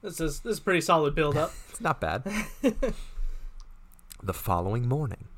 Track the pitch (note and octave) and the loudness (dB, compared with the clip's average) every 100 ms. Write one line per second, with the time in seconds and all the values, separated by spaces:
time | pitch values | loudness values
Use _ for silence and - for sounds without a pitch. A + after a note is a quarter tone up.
0 | G#3 E3 D#3+ C#3 A#3 G#3+ - F3 - E3+ | -10 -2 -2 -2 -2 -2 2 2 6 6
1 | D3 D3 D3 C#3+ E3 - - - G#3+ - | 6 4 4 4 2 -2 -14 -4 -2 0
2 | D#2+ F2+ C3 G#3 G#3+ - C#4 G#3+ B3 - | 0 -2 -2 -4 -4 2 2 2 0 -2
3 | - - - - - - - - - - | -6 -2 0 0 -8 -10 -16 -18 -20 -20
4 | - - F#2+ F2+ - F2 F2+ A2+ A#2+ C#3 | -18 -8 -6 -4 0 0 2 0 0 0
5 | C#3+ - - | -2 -6 -14